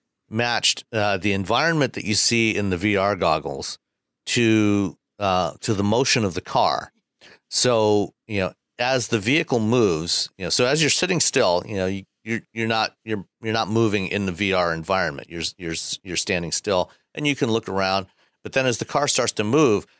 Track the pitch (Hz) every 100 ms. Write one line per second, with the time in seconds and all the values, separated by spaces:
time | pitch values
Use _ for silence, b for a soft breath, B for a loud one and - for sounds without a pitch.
0 | _ _ _ 110 120 113 - - - 110
1 | 104 98 101 98 92 117 156 165 131 -
2 | 90 104 - 117 113 98 101 90 104 98
3 | 98 98 87 78 73 69 - - _ _
4 | _ _ - 123 117 110 104 101 95 -
5 | _ - 101 92 82 - - 98 104 113
6 | 135 123 104 87 - 131 95 64 - _
7 | _ _ b b _ - 123 113 107 104
8 | 92 - - 104 92 - _ - 123 135
9 | - 117 95 156 165 120 107 123 104 78
10 | 85 - - - 87 101 123 151 147 -
11 | 185 170 - 135 104 87 - 101 92 98
12 | 98 _ 110 113 - 113 113 113 110 -
13 | 113 107 87 _ 113 110 95 110 113 101
14 | 95 101 98 85 101 92 87 82 80 95
15 | 85 69 - 85 80 - 85 82 - -
16 | 95 85 - 90 85 - - 92 85 b
17 | b - 147 139 123 113 107 95 95 98
18 | 95 _ _ _ 131 135 131 117 - 143
19 | 143 - 117 - 107 143 143 101 -